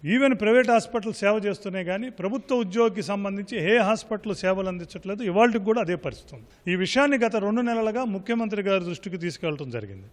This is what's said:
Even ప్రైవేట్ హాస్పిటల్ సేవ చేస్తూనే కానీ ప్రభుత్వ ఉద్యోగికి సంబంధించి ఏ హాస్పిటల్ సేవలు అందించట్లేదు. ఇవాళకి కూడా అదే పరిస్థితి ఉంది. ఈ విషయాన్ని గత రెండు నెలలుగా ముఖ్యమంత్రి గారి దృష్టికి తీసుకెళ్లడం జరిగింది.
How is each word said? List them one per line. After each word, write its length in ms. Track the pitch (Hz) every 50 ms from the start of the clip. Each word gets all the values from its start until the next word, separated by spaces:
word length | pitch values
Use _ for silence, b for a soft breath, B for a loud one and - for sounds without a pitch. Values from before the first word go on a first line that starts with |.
| - 143 202
Even 180 | 254 277 269 262 185
ప్రైవేట్ 280 | 208 208 226 254 254 226 240
హాస్పిటల్ 400 | 226 226 - - 233 190 226 208 -
సేవ 120 | - 202 214 220 196
చేస్తూనే 360 | 208 190 - - 202 180 190 180 165
కానీ 200 | 185 196 233 262 226 -
ప్రభుత్వ 380 | 175 196 214 269 196 - 262 247 233
ఉద్యోగికి 400 | 185 180 233 233 226 190 214 202 139
సంబంధించి 480 | 202 202 196 196 196 196 202 196 247 214 151 175
ఏ 20 | 220 240 208 190
హాస్పిటల్ 480 | 220 214 - - 220 208 - 220 196 - -
సేవలు 260 | 185 190 190 190 185
అందించట్లేదు. 500 | 180 180 170 - - 180 - 185 202 208 247 196
ఇవాళకి 300 | 170 196 226 247 220 233 190 208
కూడా 120 | 220 240 202
అదే 100 | 160 180 170 -
పరిస్థితి 280 | 143 123 - - - - 123
ఉంది. 100 | 110 - b b b 175
ఈ 20 | 175 180 185
విషయాన్ని 340 | 180 - 254 277 285 285 262 233
గత 120 | 226 233 220 196
రెండు 160 | 202 214 240 247 240
నెలలుగా 340 | 233 226 226 220 214 240 262 233 196
ముఖ్యమంత్రి 480 | 190 185 - 233 226 233 214 208 208 196 196
గారి 140 | 196 190 175 175
దృష్టికి 300 | 175 - - 202 175 185 165
తీసుకెళ్లడం 440 | 175 160 - - 165 151 139 147 131 117 117
జరిగింది. 300 | 104 98 98 95 98 107